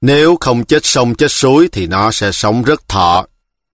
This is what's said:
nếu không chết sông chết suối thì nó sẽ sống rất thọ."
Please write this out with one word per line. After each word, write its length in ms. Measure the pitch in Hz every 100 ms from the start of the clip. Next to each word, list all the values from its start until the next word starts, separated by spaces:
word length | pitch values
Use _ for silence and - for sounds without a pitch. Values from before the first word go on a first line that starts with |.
nếu 360 | 123 143 160 170
không 260 | 135 120 110
chết 200 | 151 -
sông 300 | 143 120 113
chết 160 | -
suối 380 | - 131 143 175
thì 160 | 104 85
nó 240 | 95 110
sẽ 200 | - 101
sống 320 | - 107 120
rất 240 | 123 151 -
thọ." 400 | 98 87 90 - _ _ _ _